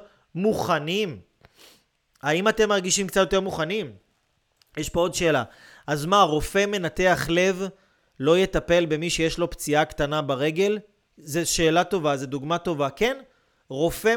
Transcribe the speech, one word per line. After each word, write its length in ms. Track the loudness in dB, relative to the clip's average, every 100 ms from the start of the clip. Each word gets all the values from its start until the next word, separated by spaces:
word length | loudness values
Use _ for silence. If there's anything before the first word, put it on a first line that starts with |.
| -6 _ _ -2
מוכנים? 840 | 0 0 0 -2 -2 -4 -4 -8 -16 _ _ _ -20 _ _ _ _ _
האם 260 | -2 0 2
אתם 220 | 2 2
מרגישים 380 | 2 0 -2 0
קצת 120 | 0
יותר 220 | 2 2
מוכנים? 500 | 0 -4 -4 -4 -8 -12 _ _ _ _ _ _ _ -10
יש 120 | -4
פה 100 | 0
עוד 140 | 0
שאלה. 300 | 0 2 2 0 -10 -20 -14 -6
אז 180 | -4 2
מה, 160 | 4
רופא 440 | 4 4 0 0 0
מנתח 580 | -2 -4 0 2 2 2
לב 380 | 2 2 0 -6 -10 _ _ _ -4
לא 180 | 2 4
יטפל 480 | 4 0 2 2 2
במי 240 | -2 -2
שיש 280 | -2 -2 -2
לו 120 | -4
פציעה 360 | -4 0 0 0
קטנה 360 | -2 -2 -2
ברגל? 580 | -2 0 0 0 0 -2 -6 _ _ _
זו 240 | -6 -4 -2
שאלה 380 | 0 2 2
טובה, 340 | 2 0 0 -2
זו 80 | -4
דוגמה 320 | -8 -4 -4
טובה. 320 | -2 -2 -4
כן, 280 | -2 -2 -2 -10 _ _ _ -12
רופא 460 | -2 -2 0 0